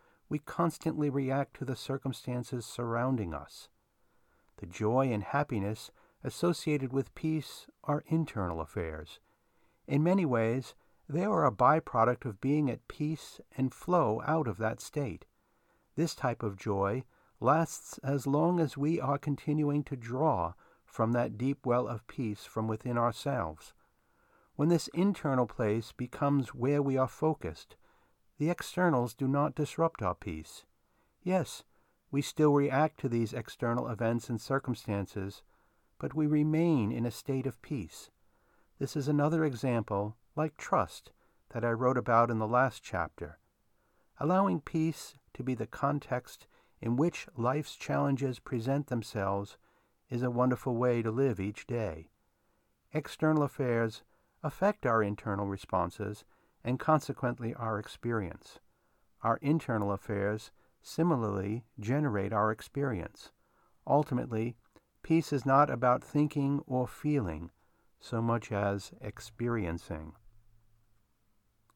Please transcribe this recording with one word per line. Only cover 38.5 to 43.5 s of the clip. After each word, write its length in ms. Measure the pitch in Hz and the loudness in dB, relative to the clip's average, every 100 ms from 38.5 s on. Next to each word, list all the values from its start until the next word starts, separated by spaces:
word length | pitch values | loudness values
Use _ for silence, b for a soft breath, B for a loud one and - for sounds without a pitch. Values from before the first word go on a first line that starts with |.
| _ _ - | _ _ -8
This 160 | 135 151 | -6 -2
is 100 | 135 | 0
another 380 | 147 147 165 | 2 4 4
example, 720 | 156 123 135 117 110 98 104 - _ | 2 0 0 0 0 -2 -2 -6 _
like 220 | - 160 - | -4 -4 -6
trust, 560 | - 170 95 - - - _ _ _ | -2 0 0 -4 -20 -20 _ _ _
that 140 | 123 | -4
I 60 | 117 | 0
wrote 260 | 117 127 127 | 2 2 2
about 340 | 113 117 117 | 4 6 6
in 80 | 113 | 4
the 100 | 110 | 2
last 340 | 120 131 - | 4 2 0
chapter. 560 | - 92 80 - 78 78 _ | -6 -4 -4 -6 -12 -12 _